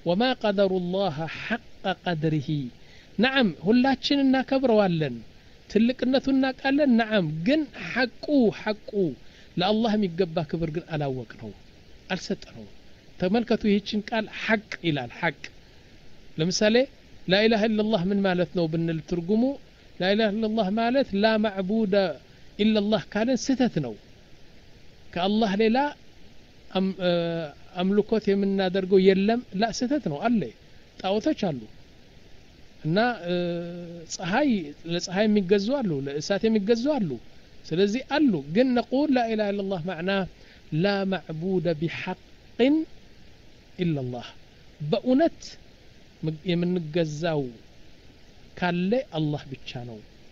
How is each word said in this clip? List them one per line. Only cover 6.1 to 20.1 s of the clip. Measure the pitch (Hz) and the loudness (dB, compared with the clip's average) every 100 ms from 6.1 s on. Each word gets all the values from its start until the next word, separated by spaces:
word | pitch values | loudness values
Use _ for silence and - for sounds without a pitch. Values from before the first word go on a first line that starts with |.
| 262 - 269 | 2 2 2
እናውቃለን። | 262 262 269 277 285 | 2 0 0 4 6
ነዓም | 226 220 214 160 156 | 4 4 2 0 0
ግን | 175 311 294 - | 2 2 0 -6
ሐቁ፣ | 170 220 254 - - 294 220 - | -6 -2 -2 -4 0 4 4 2
ሐቁ | - 214 - 202 175 123 - - - - | -4 -6 -4 -2 -2 -2 -12 -20 -10 -2
ለአላህ | 185 220 233 | 0 2 2
የሚገባ | 214 196 165 185 165 | 2 0 0 -2 -2
ክብር | 156 170 160 | -4 -4 -4
ግን | 156 165 | -6 -6
አላወቅነው፣ | 160 143 131 117 - 113 95 - - - - - | -4 -4 -6 -8 -14 -16 -16 -20 -20 -20 -16 -8
አልሰጠነው። | 185 - 196 - 120 104 - - - - - | -8 -6 -8 -10 -18 -18 -20 -20 -20 -18 -4
ተመልከቱ | 180 226 226 214 | 0 0 0 0
ይህችን | 220 202 - 214 | 2 0 0 -6
ቃል | 202 226 214 - | -4 -4 -6 -6
ሐቅ | - 220 - - | -2 -2 -2 -6
ይላል። | 170 143 120 | -2 -2 -4
ሐቅ | - 170 - - - - - - - - - - - | -4 -4 -4 -10 -20 -20 -20 -20 -20 -20 -20 -12 -4
ለምሳሌ | 165 175 214 233 269 - - - - | -2 2 2 4 2 -4 -20 -10 0
ላኢላሃ | 185 220 226 | 4 4 4
ኢለላህ | 220 214 214 220 | 2 2 2 0
ምን | 175 202 | 2 2
ማለት | 196 180 170 | 2 2 0
ነው | 185 165 | 0 0
ብንል | 165 165 165 | 0 -2 -4
ትርጉሙ | - 175 170 214 262 277 - - - - | -4 -4 0 2 2 -2 -10 -20 -16 -4
ላኢላሃ | 180 | 0